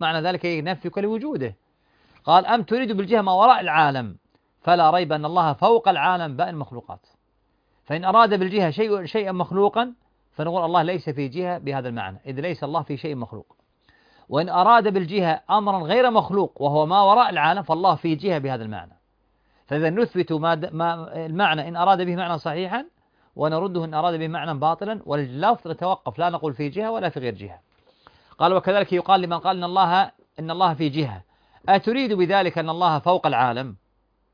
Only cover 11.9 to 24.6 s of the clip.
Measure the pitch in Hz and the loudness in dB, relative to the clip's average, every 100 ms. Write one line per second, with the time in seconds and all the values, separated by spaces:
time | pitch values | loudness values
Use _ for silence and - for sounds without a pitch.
11.9 | 117 95 98 135 131 170 160 139 160 143 | -8 -10 -12 -12 -8 -6 -6 -4 -6 -6
12.9 | 143 160 135 113 107 - _ _ _ _ | -8 -8 -8 -10 -14 -20 _ _ _ _
13.9 | _ _ _ - 135 175 175 196 233 220 | _ _ _ -4 -2 0 4 6 6 6
14.9 | 190 160 202 170 160 - 208 202 190 156 | 0 -2 0 0 -2 0 0 0 -2 0
15.9 | 233 247 220 147 196 175 - 143 151 156 | 2 4 2 0 -2 -2 -2 0 2 2
16.9 | 196 196 226 220 170 151 190 160 160 185 | 4 6 6 4 2 0 0 0 0 2
17.9 | 151 165 156 147 160 135 127 110 98 85 | 2 0 -2 -2 -2 -2 -6 -8 -12 -14
18.9 | _ _ _ _ _ _ _ - 147 160 | _ _ _ _ _ _ _ -6 -2 0
19.9 | 190 233 180 165 160 165 165 180 160 170 | 0 -2 -2 -2 -2 0 -2 -4 -4 -4
20.9 | 170 160 160 160 170 190 156 147 170 185 | -4 -8 -10 -8 0 0 0 -4 0 2
21.9 | 185 180 175 175 160 165 156 185 226 320 | 2 2 -4 -4 -4 -4 -6 -4 -6 -8
22.9 | _ _ _ _ - 151 160 196 175 160 | _ _ _ _ -4 -2 0 -2 -4 -4
23.9 | 156 175 160 160 165 156 139 | -2 -2 -2 -4 -6 -6 -2